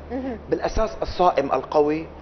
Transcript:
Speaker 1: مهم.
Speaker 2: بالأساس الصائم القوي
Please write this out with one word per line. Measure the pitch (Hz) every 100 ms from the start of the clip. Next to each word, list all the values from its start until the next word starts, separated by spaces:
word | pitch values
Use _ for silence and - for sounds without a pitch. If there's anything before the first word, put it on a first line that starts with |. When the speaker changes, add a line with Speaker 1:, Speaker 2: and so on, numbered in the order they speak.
| -
Speaker 1:
مهم. | 254 262 220 -
Speaker 2:
بالأساس | 180 170 - 220 -
الصائم | - - 180 - 139
القوي | 135 - 151 147 156 160 -